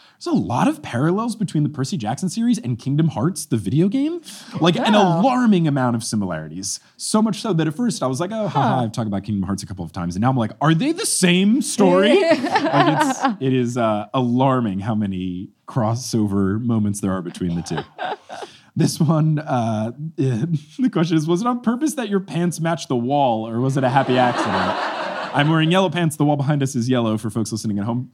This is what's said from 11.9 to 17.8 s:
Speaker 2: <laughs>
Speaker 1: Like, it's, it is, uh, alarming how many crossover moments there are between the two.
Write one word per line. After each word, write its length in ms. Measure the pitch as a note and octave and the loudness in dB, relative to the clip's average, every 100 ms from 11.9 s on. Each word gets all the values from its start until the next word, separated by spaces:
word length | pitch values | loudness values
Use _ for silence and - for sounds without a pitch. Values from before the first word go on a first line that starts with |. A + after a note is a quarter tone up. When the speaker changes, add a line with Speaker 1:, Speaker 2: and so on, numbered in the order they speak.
| F3+ G3+ F#4 | 4 4 4
Speaker 2:
<laughs> 120 | E4 D4+ | 4 2
Speaker 1:
Like, 600 | C4 - D#4 D#4+ F4 D4 | 2 0 0 2 2 2
it's, 180 | D4+ B3+ C4+ G3+ | 0 0 -2 0
it 140 | C3 | 0
is, 240 | C3 A#2+ B2 | 2 2 0
uh, 300 | A2+ G#2+ G#2+ | 0 0 -2
alarming 680 | C3+ B2 A#2+ C3+ C3 A#2 F#2+ | -2 0 2 4 2 0 -2
how 160 | G2 G#2+ | -2 -2
many 540 | G#2 F#2+ F#2 F2+ G2 _ - | -2 -2 -4 -6 -10 _ -8
crossover 920 | - A2 A#2 - A#2 G#2 G2 G2 G#2+ | -2 0 -2 -2 0 2 2 2 0
moments 380 | B2 A2+ G#2 G2+ | 0 2 2 0
there 100 | G2 | -2
are 100 | F#2 | -2
between 340 | F2 - F2+ E2+ | -4 -4 -2 -2
the 60 | |
two. 180 | D#2+ D#2+ | -4 -6